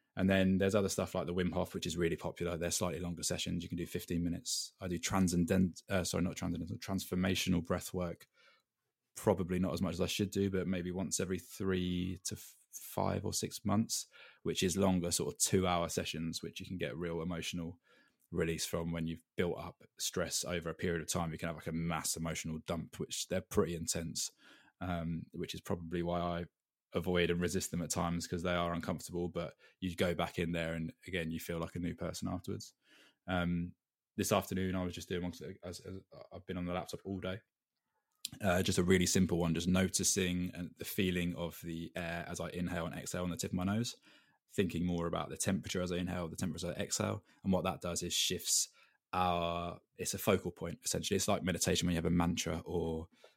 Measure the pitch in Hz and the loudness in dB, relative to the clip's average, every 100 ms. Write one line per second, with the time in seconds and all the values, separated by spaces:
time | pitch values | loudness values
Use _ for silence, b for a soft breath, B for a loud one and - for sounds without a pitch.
0 | _ - 95 95 95 95 98 104 98 - | _ 2 6 6 6 6 6 4 4 0
1 | 92 92 78 90 90 87 85 92 87 80 | -2 -2 -2 0 0 0 -2 -2 -4 0
2 | 82 - 85 - 87 85 85 - 90 78 | 0 0 -4 -4 -2 0 0 0 0 -2
3 | 87 82 - 85 - 87 82 87 82 87 | -4 -4 -2 -2 -2 -4 -2 -4 -4 -6
4 | - 87 85 85 - - - - 92 87 | -2 0 0 -2 -4 -4 -4 -8 -4 -2
5 | - 98 92 87 85 95 92 - - 98 | 0 4 4 4 6 6 4 2 -2 0
6 | 90 90 87 85 90 85 87 104 - 95 | 2 0 0 0 -2 -2 -4 -6 -2 -2
7 | - 92 92 90 - 87 82 87 - 92 | 0 2 2 4 4 2 2 0 0 -4
8 | 87 82 - b b b _ _ _ _ | -4 -6 -14 b b b _ _ _ _
9 | _ - 110 95 87 90 92 80 90 80 | _ 2 4 4 4 2 2 2 0 0
10 | 90 - 98 98 98 92 90 92 90 90 | 0 2 0 2 2 2 0 -2 -2 -2
11 | 78 - 90 90 - - 95 92 90 90 | -2 -2 0 -2 -6 -4 0 2 2 0
12 | 90 90 - - - - _ - - - | -2 -4 -8 -8 -12 -20 _ -16 -6 0
13 | 95 98 98 98 - - 98 104 - - | 0 0 -2 -2 -4 -4 0 2 2 -2
14 | - B B B - 78 92 87 95 92 | -6 B B B -2 2 2 4 4 4
15 | 85 - 78 - - 95 92 87 85 - | 2 0 0 0 2 4 4 4 2 -2
16 | 87 82 82 82 - - - 92 76 73 | -4 -4 -4 -4 -8 -10 -8 -4 -4 -2
17 | 85 82 82 82 78 90 82 90 b b | -4 -2 -2 -4 -4 -4 -6 -8 b b
18 | b b _ 85 82 82 - 82 85 82 | b b _ -2 0 0 -2 -2 -2 -2
19 | 82 80 _ - 90 - 87 - - - | -2 -4 _ 0 0 -2 -8 -12 -20 -6
20 | - - 80 - - 87 82 80 92 85 | -4 -2 -2 -2 -2 -2 -4 -2 0 0
21 | 76 87 82 80 85 78 85 82 82 80 | 0 -2 -2 -2 -6 -6 -4 -2 -2 -2
22 | - - 80 78 80 80 - 82 - - | -2 -2 -2 -4 -4 -6 -4 -4 -4 -6
23 | 76 - - 92 - - 82 85 82 90 | -6 -6 -2 -2 2 2 2 0 -2 -2
24 | 82 - - B B B B _ 90 85 | -4 -4 -6 B B B B _ -4 -2
25 | 82 82 - 85 82 87 - 87 82 87 | -2 -4 -6 -8 -8 -6 -4 -4 -2 -2
26 | 85 87 87 85 85 _ _ _ _ 101 | 0 0 0 -2 -6 _ _ _ _ -2
27 | 87 90 85 87 87 92 - 87 82 - | 2 4 4 4 2 0 -2 -2 -2 0
28 | 87 85 - 87 90 87 87 85 80 87 | 0 0 -2 -2 0 2 2 0 -2 -4
29 | - 90 87 87 82 - b b 92 85 | -4 -4 -2 -2 -6 -8 b b -4 2
30 | 90 85 82 - 85 85 82 82 82 - | 2 2 -2 0 0 0 0 -2 -4 -8
31 | - 90 82 80 - 82 82 90 87 - | -6 -4 -2 -4 -4 -4 -4 -2 -4 -4
32 | 85 87 92 92 - 101 - - b b | -6 -4 -4 -4 -4 -8 -10 -18 b b
33 | b b - 92 87 87 87 - _ _ | b b -2 0 2 0 -2 -8 _ _
34 | _ - 98 101 - 95 92 92 90 85 | _ -2 2 2 2 0 0 0 -2 -4
35 | - 90 87 85 - 95 90 87 92 95 | -4 -4 -4 -6 -10 -10 -10 -10 -10 -12
36 | - - - 90 - 92 87 90 87 - | -14 -20 -16 -12 -8 -4 -2 -2 -4 -8
37 | 95 95 92 98 - _ _ _ _ _ | -6 -4 -4 -6 -10 _ _ _ _ _
38 | _ _ - - 98 87 98 92 90 92 | _ _ -12 -2 2 4 4 4 6 6
39 | 87 95 87 85 85 82 85 92 92 - | 6 4 4 4 2 2 4 4 4 2
40 | 92 101 92 90 90 - 87 - - - | 2 2 2 0 -2 -6 -10 -8 -4 0
41 | 92 87 87 82 85 - 85 82 85 90 | 2 2 0 -2 -6 -6 -8 -6 -6 -6
42 | 85 85 - 85 85 90 87 87 82 - | -4 -4 -6 -6 -6 -2 -2 -2 -4 -6
43 | - 90 90 85 95 92 95 107 120 - | -6 -4 -2 -2 -2 0 0 0 0 -6
44 | b b b b _ - 92 82 87 87 | b b b b _ 0 0 2 0 0
45 | 85 85 76 80 - 95 - 92 90 87 | 0 -2 -4 -2 0 0 0 -2 -2 -2
46 | 87 90 85 82 92 85 87 - 98 - | -2 -2 -4 -4 -4 -4 -4 -4 -2 0
47 | 101 101 b b 98 92 87 82 87 87 | 0 -2 b b 0 2 2 -2 -4 -4
48 | 87 - - 92 - - - b b b | -2 0 0 0 2 2 2 b b b
49 | _ 92 90 87 85 85 87 87 - - | _ 2 4 4 2 0 -4 -8 -14 -8
50 | 87 98 - 92 90 - 87 76 - 85 | -4 0 4 4 2 -6 -6 -6 -4 -2
51 | - 95 - 98 90 85 - 90 87 85 | 0 2 2 2 2 2 2 4 4 2
52 | 87 87 85 85 82 85 - 85 82 80 | 4 4 4 2 0 -4 -2 -2 0 -2
53 | 85 b b | -6 b b